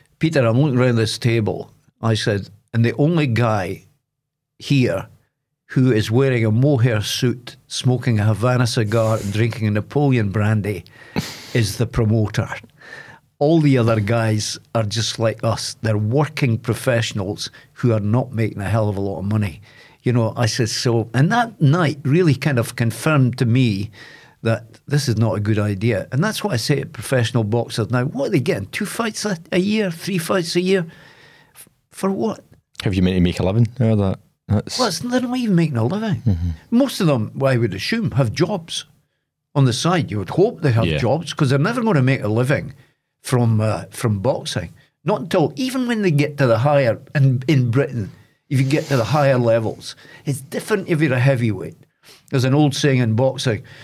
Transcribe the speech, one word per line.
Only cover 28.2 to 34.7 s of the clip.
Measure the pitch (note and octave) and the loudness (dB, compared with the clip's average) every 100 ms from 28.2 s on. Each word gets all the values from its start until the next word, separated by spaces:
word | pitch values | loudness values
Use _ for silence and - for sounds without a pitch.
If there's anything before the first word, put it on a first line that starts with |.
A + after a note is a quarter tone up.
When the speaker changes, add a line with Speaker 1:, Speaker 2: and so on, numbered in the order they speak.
| C4 | 0
Speaker 1:
are | |
they | F3+ | 0
getting? | A#2+ D3 G2 | 0 -4 -4
Two | - G3+ | -8 -6
fights | - A3+ - G#3 | -4 -6 -4 -6
a, | E3+ - | -6 -4
a | F#3 | -2
year? | G3 G#3+ G3 | 0 0 -2
Three | E3 - F#3+ | -4 -6 -4
fights | E3 F#3 E3 F3+ | -2 -2 -2 -2
a | |
year? | F#3 F#3+ E3 - - - - _ _ | 0 0 -2 -12 -20 -20 -20 _ _
F-, | - - _ _ | -20 -20 _ _
for | - F#3+ | -6 -4
what? | G3 A3 - - _ _ - | -2 -4 -6 -14 _ _ -6
Speaker 2:
Have | - | -2
you | F#2+ | 2
meant | F2+ F#2 | 2 4
to | |
make | F2 E2+ | 2 2
a | |
living | F2+ A2 A2+ - | 0 2 0 2
out | A2+ | 2
of | G#2+ | 2
that? | G2 - _ _ - | 0 -2 _ _ -4
That's | G#2 - | -4 -2